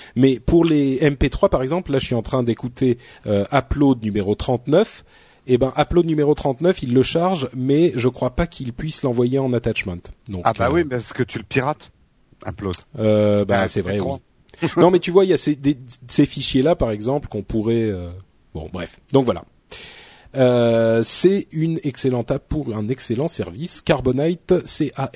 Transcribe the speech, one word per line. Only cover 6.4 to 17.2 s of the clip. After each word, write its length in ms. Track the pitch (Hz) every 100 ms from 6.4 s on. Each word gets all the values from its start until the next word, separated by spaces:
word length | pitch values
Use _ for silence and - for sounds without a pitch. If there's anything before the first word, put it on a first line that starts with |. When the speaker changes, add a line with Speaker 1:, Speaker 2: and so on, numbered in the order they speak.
| 143 123 175 185
Speaker 1:
il 100 | 127
le 120 | 123
charge, 440 | 123 165 180 180 127 127
mais 360 | 127 143 170
je 140 | 131 123
crois 220 | - 127
pas 180 | - 170
qu'il 240 | - 127
puisse 300 | - 156 -
l'envoyer 340 | 139 120 123 135
en 140 | 135
attachment. 500 | 120 117 - 98 87 - - -
Donc, 140 | 92
Speaker 2:
Ah 80 | 85 110
bah 100 | 117
Speaker 1:
euh, 40 |
Speaker 2:
oui, 100 | 165
parce 280 | 151 123 110
que 100 | -
tu 160 | 120 117
le 60 |
pirates. 480 | 104 131 131 151 - _ _ _ _ _ 98
Upload. 280 | 87 98 87 - -
Speaker 1:
Euh, 460 | 110 107 104 104
bah, 160 | 101 117
Speaker 2:
Ah, 60 | 95
Speaker 1:
c'est 120 | 107
vrai, 120 | 90
Speaker 2:
M 60 | 101
P 60 |
trois. 140 | 113 135 _ _ _ -
Speaker 1:
oui. 40 | 165 -
Non, 140 | 170
mais 80 | 185
tu 140 | 180
vois, 120 | 180
il 40 | 190
y 60 |
a 40 | 156
ces, 160 | 147
des, 240 | 143 139 131 127 - 120
ces 180 | - 143
fichiers-là, 480 | - - 131 151
par 160 | 175 120
exemple, 380 | 107 110 143